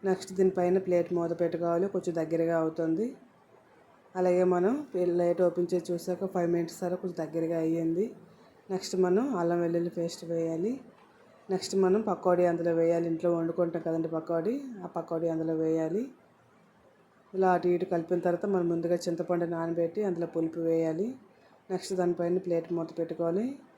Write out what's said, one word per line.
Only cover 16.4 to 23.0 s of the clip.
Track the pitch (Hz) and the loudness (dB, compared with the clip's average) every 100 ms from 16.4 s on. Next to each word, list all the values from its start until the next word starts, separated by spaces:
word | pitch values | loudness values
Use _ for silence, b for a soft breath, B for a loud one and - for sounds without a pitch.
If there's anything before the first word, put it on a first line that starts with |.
| _ _ _ _ _ _ _ _ _ 190 | _ _ _ _ _ _ _ _ _ 0
ఇలా | 185 180 | 4 4
అటు | 175 | 4
ఇటు | 175 180 | 0 0
కలిపిన | 170 165 180 175 | -2 0 0 0
తర్వాత | 170 202 | 0 0
మనం | 190 170 | 0 2
ముందుగా | 170 165 175 175 | 0 0 -2 -2
చింతపండు | 170 170 175 170 170 | -4 -2 -2 -2 -4
నానబెట్టి | 165 170 170 170 208 | -4 -2 -2 -2 -2
అందులో | 170 170 165 | -2 -4 -2
పులుపు | 165 165 165 | -2 -2 0
వేయాలి. | 165 165 160 220 262 - b b b _ | 2 0 -2 -4 -6 -18 b b b _
నెక్స్ట్ | 185 - 185 | -6 -4 0
దానిపైన | 180 170 170 180 185 | 0 0 0 -2 0
ప్లేట్ | 170 165 170 | -2 -2 -4
మూత | 165 - | -4 -6